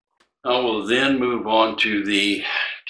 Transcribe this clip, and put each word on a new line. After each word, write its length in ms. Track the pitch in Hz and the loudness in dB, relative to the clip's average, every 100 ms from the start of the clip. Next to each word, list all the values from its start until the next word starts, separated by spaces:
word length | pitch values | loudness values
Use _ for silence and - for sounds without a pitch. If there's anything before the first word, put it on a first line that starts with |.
| _ _ _ _ 127 | _ _ _ _ 0
I 120 | 127 | 0
will 280 | 123 107 98 | 0 -2 0
then 340 | 123 135 135 | 0 2 2
move 280 | 123 117 101 | 0 -2 0
on 280 | 110 113 104 | 2 2 2
to 260 | 113 104 98 | 0 0 0
the 400 | 101 101 98 - - - - | 0 0 -2 -4 -4 -6 -8